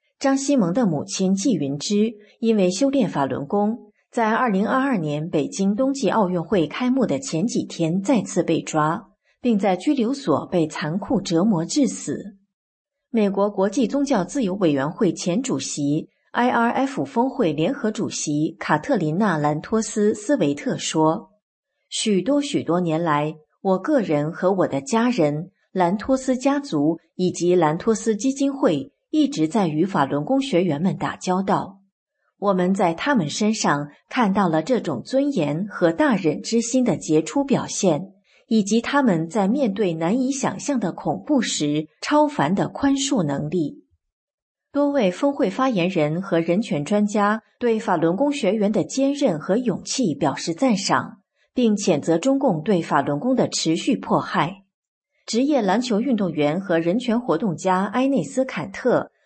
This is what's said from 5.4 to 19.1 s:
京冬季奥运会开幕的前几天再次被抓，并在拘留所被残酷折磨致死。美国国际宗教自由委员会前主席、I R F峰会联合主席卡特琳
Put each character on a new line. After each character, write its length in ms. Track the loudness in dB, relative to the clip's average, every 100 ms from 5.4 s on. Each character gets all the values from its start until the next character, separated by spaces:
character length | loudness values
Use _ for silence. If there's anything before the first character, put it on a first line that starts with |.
| -2
京 260 | 0 0
冬 200 | 2 0
季 160 | 0 0
奥 180 | 2 2
运 140 | 0
会 240 | 0 0 0
开 240 | 0 0
幕 160 | 2 2
的 120 | 0
前 280 | -2 -2 0
几 180 | -2
天 380 | -4 -2 -2 0
再 180 | 2 0
次 220 | 0 -2
被 180 | 0 0
抓， 460 | 0 0 0 -2 -8 _ _ _
并 180 | 0 2
在 160 | 2
拘 200 | 0 0
留 180 | 0 0
所 340 | -2 0 -2 0
被 220 | 0 0
残 300 | -2 -4 -4
酷 200 | -2 -2
折 260 | 0 2
磨 200 | 2 2
致 220 | 0 0 0
死。 500 | -2 -8 -8 -8 -18 _ _ _ _ _ _ _
美 220 | 0 0
国 200 | 2 0
国 200 | 0 0
际 180 | 2 0
宗 160 | 0
教 180 | 0 0
自 220 | 0 -2
由 100 | -2 2
委 140 | 2
员 200 | 2 0
会 240 | 0 0
前 280 | 0 -2 -2
主 160 | -2 -4
席、 520 | -4 -4 -2 -2 -4 _ _
I 200 | -2 0
R 200 | 2 0
F 340 | 0 -2 -4 -4
峰 240 | -2 -2
会 240 | 0 0
联 180 | 0 -2
合 180 | 0 -4
主 200 | -2 -6
席 440 | -6 -4 -2 -2 -4
卡 160 | 0 0
特 200 | 2 0
琳 200 | 0